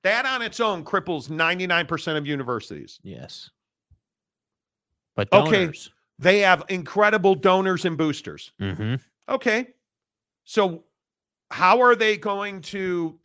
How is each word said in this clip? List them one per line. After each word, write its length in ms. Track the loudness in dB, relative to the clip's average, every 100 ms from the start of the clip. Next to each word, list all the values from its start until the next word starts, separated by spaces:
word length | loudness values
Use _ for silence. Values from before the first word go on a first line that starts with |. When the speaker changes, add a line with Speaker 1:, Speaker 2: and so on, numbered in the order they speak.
Speaker 1:
That 220 | 2 0 0
on 160 | -4
its 180 | -6 -2
own 240 | -2 -2 -2
cripples 440 | -4 -2 -6 -6
ninety-nine 560 | -2 0 0 0 0 0
percent 320 | -4 -2 -4
of 80 | -2
universities. 720 | -4 -2 -6 -6 -14 -14 -20
Speaker 2:
Yes. 460 | -18 -16 -16 -18 -20 _ _ _ _ _ _ _ _ _ _ _ _ _ _ _ _ -6
But 160 | 0
Speaker 1:
Okay, 320 | 2 2 2 0
Speaker 2:
donors. 260 | -6 -20 _ _ _
Speaker 1:
they 220 | 2 4
have 240 | 4 2 0
incredible 680 | -8 -4 2 2 4 2 4
donors 480 | 4 4 2 0
and 140 | -2 -2
boosters. 560 | -2 -2 -10 -16 -18 _
Speaker 2:
Mm-hmm. 340 | -8 -4 -4 -4 _ _ -6
Speaker 1:
Okay. 400 | -4 0 -2 -4 _ _ _ _ _ _ _ _
So 400 | 0 0 -2 _ _ _ _ _ _ _
how 300 | 2 4 6
are 140 | 6 6
they 200 | 4 0
going 460 | -2 -4 -6 -10
to, 580 | -10 -6 -4 -2 -4 -8